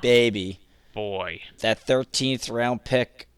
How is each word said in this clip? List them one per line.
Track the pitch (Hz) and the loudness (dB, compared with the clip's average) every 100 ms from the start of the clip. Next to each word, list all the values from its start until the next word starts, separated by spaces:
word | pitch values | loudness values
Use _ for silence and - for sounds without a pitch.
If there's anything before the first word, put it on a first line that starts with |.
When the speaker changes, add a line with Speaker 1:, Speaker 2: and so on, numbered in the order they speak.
Speaker 1:
Baby. | 120 120 120 101 92 95 _ _ _ | 4 6 4 0 -6 -10 _ _ _
Speaker 2:
Boy. | 110 104 95 90 85 - - | -8 -6 -6 -6 -10 -16 -4
Speaker 1:
That | 110 110 | -2 0
thirteenth | - 131 131 - 131 127 - | 0 0 0 -2 -2 -2 -4
round | 117 120 120 | -2 0 -2
pick, | - 123 120 - - | 0 0 0 -8 -20